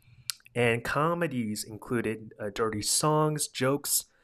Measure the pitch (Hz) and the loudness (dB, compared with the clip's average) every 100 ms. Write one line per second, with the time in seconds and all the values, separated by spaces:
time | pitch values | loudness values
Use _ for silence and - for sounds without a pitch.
0 | _ - - - - 120 120 117 120 143 | _ -20 -10 -10 -6 2 2 2 0 0
1 | 156 170 170 127 110 104 - 107 - 120 | 2 2 0 0 -2 -4 -8 -12 -2 -2
2 | 110 110 107 - 104 98 113 107 101 - | 0 -4 -8 -10 -8 -2 -2 0 -2 2
3 | 156 151 151 151 - - 127 143 - - | 4 4 2 0 -4 0 0 0 0 -2
4 | - _ | -2 _